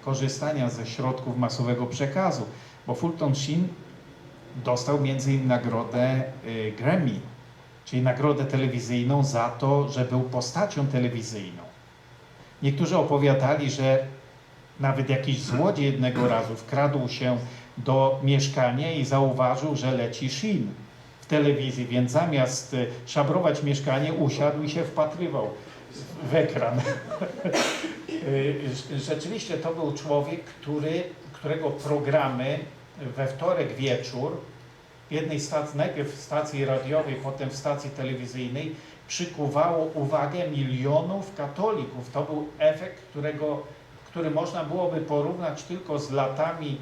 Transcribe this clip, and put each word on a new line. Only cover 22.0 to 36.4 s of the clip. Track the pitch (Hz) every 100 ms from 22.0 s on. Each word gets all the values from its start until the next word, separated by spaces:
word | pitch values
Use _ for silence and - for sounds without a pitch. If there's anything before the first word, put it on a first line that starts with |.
| 123
zamiast, | 147 170 143 127 - -
e, | 131 120 - -
szabrować | 151 139 180 165 143
mieszkanie, | 147 139 147 135 156
usiadł | 156 139 - 147 143
i | 151
się | 165
wpatrywał | - - 151 170 170 131 107 - - - -
w, | - - - 135
w |
ekran. | 160 - - 117 123
<laughs> | - - - - - - - - - - - - - 320 139
E, | 139 139 139 143
rz-, | 123 - 139
rzeczywiście | 156 151 175 220 - 156
to | 165
był | 165 151
człowiek, | 143 151 147 139 -
który, | - - 143 151 151 170 175 - -
którego | - 147 160 151
programy | - 139 147 139 156 135 123 - 160 - - - - 131 -
we | 135
wtorek | - 170 180 127
wieczór | 107 135 120 - 123 - - - - - - - - -
w |
jednej | 147 160 147
stac-, | - 156 147
najpierw | 143 170 151 143
w | -
stacji | - 151